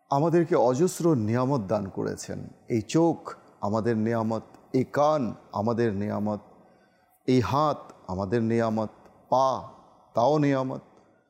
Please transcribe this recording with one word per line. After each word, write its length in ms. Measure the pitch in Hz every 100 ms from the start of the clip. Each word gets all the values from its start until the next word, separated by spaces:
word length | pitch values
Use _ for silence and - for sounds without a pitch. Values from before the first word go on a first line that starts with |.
| -
আমাদেরকে 460 | 139 160 165 165 165
অজস্র 580 | 117 127 180 - 170
নিয়ামত 460 | 147 104 117 127 143
দান 280 | 95 107 98
করেছেন। 600 | - 110 95 - 98 - - -
এই 120 | 117
চোখ 540 | 104 160 165 156 - - - -
আমাদের 360 | 104 110 110 113
নিয়ামত, 460 | 110 117 110 113 - - _
এই 120 | 131
কান 500 | 123 - 147 156 113 - -
আমাদের 400 | 104 107 113 117
নিয়ামত, 480 | 98 104 104 104 104 - _ _ _ _ _ _ _ -
এই 140 | 127
হাত 520 | 98 131 151 139 - - -
আমাদের 360 | 92 98 120
নিয়ামত, 480 | 113 117 113 110 107 - - _ -
পা 380 | 127 135 117 87 - - _ _
তাও 240 | - 120 151
নিয়ামত, 440 | 143 135 131 135 - _ _ _ _